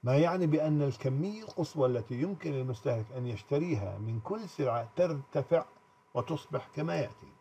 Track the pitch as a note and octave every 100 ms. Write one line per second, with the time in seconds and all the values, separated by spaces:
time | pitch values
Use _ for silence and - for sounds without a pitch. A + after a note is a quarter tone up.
0 | B2 C#3 E3+ F#3 E3 D3+ D#3 D3+ C#3+ -
1 | C3 C3+ F3+ G#3+ A3 - D#3 D#3 B2+ A#2+
2 | A2 B2 E3+ G3 E3 C3+ B2+ A#2+ C3 A#2
3 | A2 A#2+ B2 G#2+ - C#3+ F3 B2+ G2 G2
4 | A2 A2+ - G#3+ G3+ - C3 A#2 A2+ -
5 | F3 D3 C3+ D3 C3+ E3 - - _ _
6 | _ - A#2 E3 - B2 - - D#3+ E3
7 | C3 - - -